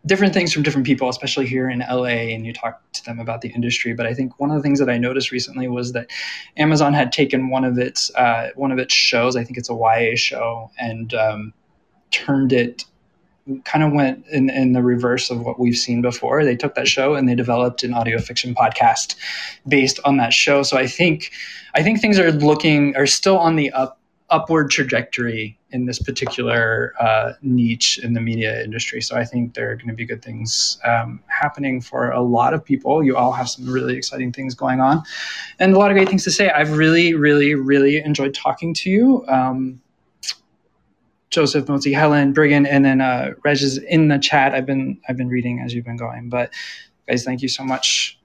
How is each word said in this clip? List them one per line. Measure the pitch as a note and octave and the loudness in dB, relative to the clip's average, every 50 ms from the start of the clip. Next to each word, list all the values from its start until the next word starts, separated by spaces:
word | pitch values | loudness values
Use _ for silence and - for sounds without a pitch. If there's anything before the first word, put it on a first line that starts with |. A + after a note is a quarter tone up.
| - | 2
different | D3+ F#3+ F#3+ G3+ F#3+ - | 0 2 2 2 2 2
things | F#3+ F3 E3 - | 2 0 0 -2
from | D#3 D3 | 0 0
different | D3+ C#3 C#3 B2 | 0 0 0 2
people, | C3 C3+ - C3+ B2 | 2 0 0 0 -4
especially | B2 - C#3+ C3+ - C#3+ C3 | -4 -4 -6 -4 -2 -2 -2
here | B2 B2+ C3 B2+ C3 | -2 -2 -2 -2 -2
in | B2 B2 | -2 -4
L | B2 B2 B2+ B2+ B2 | -4 -2 -2 -2 0
A, | B2 A#2+ A#2 A#2 A2+ A2+ | -2 -2 -2 -4 -4 -6
and | A2+ A2 | -8 -8
you | A#2 A#2 | -10 -10
talk | - - A2+ - - _ _ - | -8 -8 -10 -10 -10 _ _ -14
to | - - | -14 -12
them | A#2+ A#2 A#2 | -12 -12 -10
about | A2+ A2+ A#2 A2+ | -8 -8 -8 -8
the | - B2 | -10 -8
industry. | - A#2+ A#2+ A#2+ - - - A#2+ | -6 -4 -4 -4 -4 -4 -4 -6
But | A#2+ A#2+ A#2 | -4 -4 -4
I | A2+ A#2+ | -4 -2
think | C3+ C3 B2 - - | -4 -4 -6 -4 -4
one | C#3+ C#3+ | -4 -2
of | D#3 | -2
the | D3 | 0
things | C#3 D3 C#3 C#3 | 0 2 2 2
that | C#3 B2 | 2 0
I | A#2+ | 0
noticed | A#2 A#2+ B2 C3 C3+ B2+ - | 0 -2 -2 -2 -2 -4 -4
recently | B2+ B2 A#2 - C3 C3 B2+ | -6 -6 -6 -6 -8 -8 -6
was | B2+ B2 B2 B2 B2 | -4 -4 -6 -6 -6
that | B2 A#2 A#2 - - - - - - - - - _ | -8 -8 -10 -10 -12 -12 -12 -12 -12 -14 -16 -16 _
Amazon | D#3 D3+ D#3 D#3 D3 D3+ C#3+ C#3+ | 0 2 4 4 4 4 4 4
had | D3 C3 B2 | 2 0 0
taken | - - C#3 C#3 C#3 C3 C3 C3 | 2 0 0 2 2 -2 0 0
one | C3 C3 C3 | 0 0 0
of | B2+ A#2+ | 0 0
its, | B2 B2 B2+ - - - - - | 0 -2 -2 -2 -6 -6 -4 0
uh, | - B2+ A#2+ A#2 A#2 A#2+ - - | 2 2 2 2 0 -2 -6 -6
one | C3 C#3 C3+ | -4 -2 -2
of | C3 B2+ | -2 -2
its | B2+ - - | -2 0 0
shows, | - - - B2+ A#2 A#2 B2+ B2+ | 0 2 2 2 2 2 2 0
I | A#2+ A#2 | -2 -4
think | - B2+ | -6 -10
it's | A#2+ A2 | -12 -8
a | - - | -8 -4
Y | A2+ A2+ A2+ A2+ | 0 2 2 4
A | A#2 A#2 A2+ A#2+ | 4 2 0 0
show, | B2 - - C3+ B2 A#2 A#2 A#2 A#2 A2+ A2+ _ - | 0 -2 -2 -4 -4 -4 -4 -4 -8 -12 -16 _ -8
and, | A#2+ A#2 A2+ A2+ A2+ A2+ A#2+ | -8 -8 -6 -8 -8 -6 -2
um, | A2+ A2 A2 G#2+ G#2 G#2+ G#2+ _ _ _ _ _ _ _ _ _ _ _ _ | 0 0 0 -2 -4 -10 -14 _ _ _ _ _ _ _ _ _ _ _ _
turned | - - - - C#3 C3+ C3+ B2+ C3 | -8 -6 -2 0 2 2 4 4 2
it, | B2 A#2+ A#2+ - - - _ _ _ _ _ _ _ _ _ _ _ _ C#3 C3+ C3 _ | 2 2 0 -6 -14 -20 _ _ _ _ _ _ _ _ _ _ _ _ -12 -12 -10 _
kind | - - D3+ D#3 | -2 0 2 2
of | D3+ | 4
went | C#3+ D3 C#3 C3 C3 - - - | 2 2 2 0 -2 -6 -12 -4
in, | D#3 C#3 C3 C3+ | 0 0 0 2
in | C3 C3+ C3 B2+ | 2 2 2 2
the | B2+ B2 | 4 4
reverse | B2 B2 B2 A#2+ A#2+ A#2+ B2 B2+ - - | 4 2 2 2 0 0 0 -2 -2 -4
of | B2 A#2 | -6 -6
what | A#2 A#2+ A#2+ - | -6 -6 -4 0
we've | B2 A#2+ A#2+ | 0 0 0
seen | A#2+ - - A#2+ A#2+ | 0 -2 -2 -2 0
before. | A#2+ B2 A#2 - - A#2+ C3+ D3+ D3+ | 0 -2 -2 -4 -4 -2 0 2 2
They | C3+ B2 | 2 0
took | A#2+ - C#3 - | -2 -4 -4 -4
that | B2+ B2 | -2 -2
show | - - C#3 C3 C#3 D3+ | 0 0 2 2 0 0
and | C#3 C3 | 2 2
they | B2+ A#2+ | 0 0
developed | A#2+ A#2+ A#2+ A#2 A#2+ B2 B2 A#2+ - - | 0 0 0 0 0 0 0 -2 -4 -6
an | B2 B2 | -4 -2
audio | A#2 A2+ A#2 A2+ | -2 -2 -2 -2
fiction | A2+ - - B2 - - B2+ A#2+ | -4 -4 -6 -8 -8 -6 -6 0
podcast | - A#2+ A2 - - B2+ - - - - - - - - - - - - - - _ _ | 0 0 0 2 2 2 2 2 2 -4 -8 -10 -12 -10 -12 -10 -10 -12 -14 -16 _ _
based | C3+ D3 C#3 C3 C3 - - - | 0 2 2 2 2 -2 0 0
on | C#3+ C#3 | 2 2
that | C3+ A#2+ A2+ | 2 2 2
show. | - - - D3 C#3+ C#3 C#3 | 2 2 2 4 2 2 2
So | - C#3 | 2 0
I | C3 B2+ | 0 0
think, | B2+ - - F3 F3 D#3 D#3 - - - - - - - - - - - | -2 0 0 0 0 0 -2 -6 -16 -16 -16 -16 -16 -18 -20 -20 -4 -2
I | D3 D#3 | 0 2
think | G#3 A3+ G#3 | 2 2 2
things | - G#3+ G3+ | 2 4 4
are | F#3+ F3+ E3 | 4 4 4
looking, | D#3 D3 D3 D3 D3+ D3+ - D#3+ D3+ D3 C#3+ C#3+ C3+ | 4 4 4 4 4 4 4 4 4 4 4 2 2
are | C3+ C#3+ | 0 2
still | C#3 - - - G3 F#3+ | 2 0 2 4 4 4
on | F#3 E3+ E3 E3 | 4 4 2 2
the | D#3 C#3+ C3 | 2 0 0
up, | - C3 C3 C3 - _ _ _ _ _ _ _ | -2 -4 -4 -4 -6 _ _ _ _ _ _ _
upward | E3+ D#3+ D#3+ - E3 D#3 D3 C#3 | 0 0 2 2 2 2 2 2
trajectory | - D#3 C3+ B2+ B2+ A#2 B2 - - - A#2+ A#2 A2+ A2 G#2+ G#2 A2 _ _ _ | 0 -2 0 0 -2 -2 -2 -4 -6 -4 -4 -4 -4 -6 -8 -10 -12 _ _ _
in | - B2 B2 | -6 -4 -4
this | B2 A#2 - | -4 -4 -6
particular, | - - C3+ - C3 - - - A#2+ A#2 A#2 A#2 A2+ A2+ A2+ A2 A#2+ - - - | -6 -6 -4 -4 -6 -6 -4 -4 -2 0 2 2 2 0 0 -2 -4 -6 -2 0
uh, | A#2+ A2+ A2 A2 A2+ A#2 - _ | 2 2 2 2 0 -2 -8 _
niche | C#3+ C3+ B2 B2 A#2+ A#2 A#2 A#2+ - - - - | -2 0 2 2 2 2 0 0 -2 -2 -2 -2
in | B2 A#2+ A#2+ | -4 -4 -2
the | A2+ | -2
media | A2+ A#2 A2+ A2+ A2 A2 A2+ A2+ A2 | -2 -4 -4 -2 -4 -4 -4 -6 -8
industry. | G#2+ A2 A2+ - - - - | -8 -8 -8 -8 -8 -8 -8
So | - - B2 | -8 -4 -4
I | B2 A#2 | -4 -4
think | A#2 - B2 A#2+ A#2+ _ | -4 -4 -4 -4 -4 _
there | B2 A#2 A2+ | -6 -6 -6
are | A2+ | -6
gonna | A2+ - A#2+ A2+ | -8 -8 -10 -8
be | A2+ A#2 | -8 -8
good | A#2 A#2 A2+ | -10 -10 -12
things, | - A#2+ A#2 A2+ A2+ A2+ - - - - - - - | -12 -14 -10 -10 -6 -4 -2 -2 -2 -4 -4 -4 -2
um, | A#2+ A#2 A#2 A#2 A#2+ A#2+ G2+ _ | 0 0 0 -2 -4 -10 -16 _
happening | - - - D3+ D3 - - C#3 C3+ B2+ B2+ | -6 -4 -2 -2 -4 -4 -4 -4 -4 -4 -4
for | A#2+ - C3+ B2+ A#2+ B2 | -6 -8 -4 -4 -2 -2
a | B2+ B2 | 0 0
lot | B2 A#2+ A#2+ A#2 A#2+ C3 D#3 | 0 2 2 2 2 2 0
of | D3+ - | -2 0
people. | - C#3 B2 - C3 C#3+ D#3+ D3+ | -2 -2 -2 0 0 2 2 2
You | C3+ B2+ | 2 2
all | B2+ B2 B2+ B2+ | 2 2 0 0
have | B2+ B2+ B2 | -2 -6 -6
some | - - B2+ B2+ | -8 -10 -8 -4
really | B2+ C3 B2+ B2+ B2 | -4 -2 -2 -2 -4
exciting | C3 B2+ - C#3 C3 B2+ B2 | -4 -6 -8 -8 -6 -8 -8
things | B2 C#3 C3+ C3 A#2+ | -6 -8 -10 -10 -8
going | - C3+ C3 B2+ C3 | -4 -2 -2 0 2
on | C3 C3+ D3+ E3 D#3+ - - - - - - - - - - - | 4 4 2 2 0 -6 -12 -12 -10 -10 -12 -12 -14 -16 -2 2
and | F#3 F#3+ F#3+ | 4 6 6
a | |
lot | F#3+ G#3 G3+ | 6 6 6
of | G3 | 6
great | G3 F#3+ | 4 4
things | F#3+ G3 F#3 - | 4 2 0 0
to | F#3+ | 0
say. | - - G3+ F#3 | 0 2 2 2
I've | D3+ D3 D3+ D3+ D3+ | 2 2 0 0 2
really, | D3+ D#3 D#3+ E3 E3+ F3 E3+ E3 | 4 4 6 6 6 4 4 4
really, | D#3 D3 D3 D3 D3 C#3+ C#3+ D3+ | 4 4 6 6 6 4 4 2
really | C#3 C3+ C3+ C#3 C#3 C#3 C#3 D3 | 0 2 4 4 6 6 6 4
enjoyed | D3+ D3 D3+ D3 C#3+ C3+ C#3 C3+ | 2 0 -2 -2 0 -2 -4 -4
talking | - - D3 - - E3+ E3 E3 | -2 -4 -4 -2 -2 -6 -6 -4
to | - - F#3+ | -4 -2 2
you. | F#3+ G#3 A#3+ C4+ C4 B3 - | 4 6 6 6 4 4 2
Um, | - C3+ C3 B2+ C3 B2+ C3 C3 C3 B2+ - _ _ _ _ _ _ _ _ - - - _ _ _ _ _ _ _ _ _ _ _ _ _ _ _ _ _ _ _ | 0 2 2 2 0 -2 -4 -4 -6 -8 -12 _ _ _ _ _ _ _ _ -12 -12 -12 _ _ _ _ _ _ _ _ _ _ _ _ _ _ _ _ _ _ _
Joseph, | - E3+ D3+ C#3+ - D3 C3+ | 0 2 2 2 2 -2 0
Motzi, | - C#3+ C#3 C#3 C#3+ C#3 | 0 -2 0 0 0 2
Helen, | D3 D#3 D3+ D3 D3 C#3+ C#3 | 2 4 4 4 4 4 4
Brigham, | C3+ D3+ D#3 C#3+ C#3+ D3 C#3+ | 4 4 4 4 4 4 4
and | C#3 C#3+ C#3 C#3 | 4 4 4 4
then, | C3+ C3 C3 | 6 4 4
uh, | C3 B2+ B2+ B2 C3 C3+ - - - | 2 2 0 0 -2 -6 -8 -2 0
Reg | D3 C#3+ C3+ | 0 0 2
is | C#3 C3+ C3 C#3 | 0 -2 -2 -4
in | - - F3 D#3+ D#3 D3+ | -4 2 2 4 4 4
the | C#3+ | 4
chat. | C#3 C#3+ - D3+ C#3+ C3+ C#3 C3+ | 2 2 2 4 4 4 4 2
I've | C3+ C3 | 0 -2
been, | C3+ C3+ C3+ C3 C3+ - - _ | -2 -2 -2 -2 -4 -6 -8 _
I've | - B2+ | -8 -4
been | B2+ B2+ B2 | -4 -2 -2
reading | B2 B2 A#2+ A#2+ B2 B2 | -2 -2 -2 -2 -4 -4
as | A#2+ B2 A#2+ | -6 -6 -8
you've | A#2+ A#2+ | -8 -8
been | A#2+ A#2+ | -8 -8
going, | A#2 A#2 A#2 A#2+ A#2 A#2+ A#2+ | -8 -8 -10 -10 -12 -10 -6
but | A#2+ B2 A#2+ - - - - - - - - _ _ _ _ | -4 -4 -4 -4 -6 -16 -16 -16 -16 -18 -20 _ _ _ _
guys, | - B2+ B2 A#2+ | -4 -4 -4 -2
thank | C3+ B2+ B2 | -4 -6 -6
you | C3+ | -4
so | B2+ - - C3+ | -6 -6 -6 -4
much | C3 B2+ C3 - - - - - - - _ | -6 -4 -4 -2 -2 -2 -2 -2 -6 -8 _